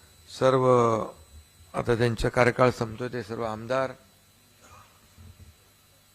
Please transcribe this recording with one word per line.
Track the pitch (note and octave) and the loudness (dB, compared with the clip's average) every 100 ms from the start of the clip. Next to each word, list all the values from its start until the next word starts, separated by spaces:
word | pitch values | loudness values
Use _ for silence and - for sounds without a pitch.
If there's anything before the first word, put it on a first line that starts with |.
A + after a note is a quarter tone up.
| - _ - - | -20 _ -20 0
सर्व | C3 C3 B2+ B2 A#2 A2 - - - - - _ - | 2 4 4 4 4 0 -4 -12 -20 -20 -20 _ -10
आता | F#3 A#2 | -6 -2
त्यांचा | A2+ A#2+ A2 B2+ | 0 0 0 -2
कार्यकाळ | B2+ A#2+ A#2+ B2+ | 2 2 4 2
संपतोय | - A2+ A2 B2 | 0 -6 -8 -10
ते | A#2+ | -10
सर्व | G#2 A2+ | -10 -8
आमदार, | A2+ G#2+ A#2 C3 C3 B2+ _ _ _ _ _ _ - - - _ _ - - - - - _ _ _ _ _ | -8 -8 -4 -4 -4 -8 _ _ _ _ _ _ -20 -20 -20 _ _ -20 -20 -20 -20 -20 _ _ _ _ _